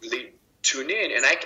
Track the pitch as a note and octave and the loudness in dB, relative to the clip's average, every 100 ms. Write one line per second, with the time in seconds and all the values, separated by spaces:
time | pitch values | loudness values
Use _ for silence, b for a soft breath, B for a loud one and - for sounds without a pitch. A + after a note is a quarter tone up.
0 | E3+ F3+ - - _ _ - C3+ C#3 G#3+ | -6 -6 -6 -18 _ _ -2 0 -2 -2
1 | F#3 - C3+ E3 | 0 2 2 2